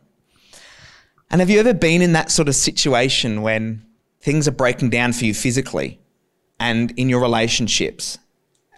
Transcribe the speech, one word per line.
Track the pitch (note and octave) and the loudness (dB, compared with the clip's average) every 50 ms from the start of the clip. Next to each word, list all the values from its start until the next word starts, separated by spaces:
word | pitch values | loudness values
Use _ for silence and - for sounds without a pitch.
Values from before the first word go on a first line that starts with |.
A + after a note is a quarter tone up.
| _ _ _ _ _ _ _ _ _ _ - - - - - - - - - - _ _ _ _ _ - | _ _ _ _ _ _ _ _ _ _ -20 -20 -20 -20 -20 -20 -20 -20 -20 -20 _ _ _ _ _ -2
And | - F3+ | 0 2
have | F#3 F#3 | 2 4
you | G#3 G#3 | 4 4
ever | A3 B3 A3 | 4 4 2
been | - F3 D#3+ E3+ F3 | 2 2 2 4 4
in | F3+ F3 | 4 4
that | E3 D#3+ - - | 4 2 0 0
sort | - E3+ D#3 C#3+ | 0 0 2 2
of | C3+ | 0
situation | - - D#3+ - - - D3 B2+ A#2 C3 C3 - - B2 A#2 G#2+ G#2+ | 0 -2 -2 -2 -2 0 2 2 2 2 0 0 -2 -2 -2 -4 -2
when | G#2+ A2 A2 A2 A2 A2 A2+ A2 - _ _ _ _ _ _ _ | -2 -2 -2 -2 -2 -4 -8 -10 -12 _ _ _ _ _ _ _
things | - D3 C#3+ D#3 C#3+ D3 | -4 -2 0 0 0 -2
are | |
breaking | C3 - C3 B2 B2+ - C3+ A#2 | 0 0 0 0 0 0 -2 0
down | B2 A#2+ B2 A#2+ | 0 0 0 0
for | A#2+ - A#2+ | -2 -2 -2
you | G#2+ G#2 | -2 -2
physically | - - B2+ A#2 C3+ C3 - - D2+ C#2 - - _ _ _ _ _ _ _ _ _ _ _ _ - | -2 -2 -2 -2 -2 -4 -4 -6 -6 -6 -6 -10 _ _ _ _ _ _ _ _ _ _ _ _ -4
and | A2+ A#2+ A2+ A2+ A#2+ A#2 A#2+ B2+ | -4 -2 0 0 -2 -2 -2 -4
in | B2+ C3 | -2 0
your | B2 B2 | 0 0
relationships, | B2+ A#2+ A2+ A2+ A#2 A2+ - - A#2 G2+ - - D#2+ - - - - - - - _ _ _ _ _ _ _ _ _ _ _ | 0 0 2 0 0 0 0 -2 -2 -2 -2 -2 -4 -4 -6 -10 -12 -12 -12 -14 _ _ _ _ _ _ _ _ _ _ _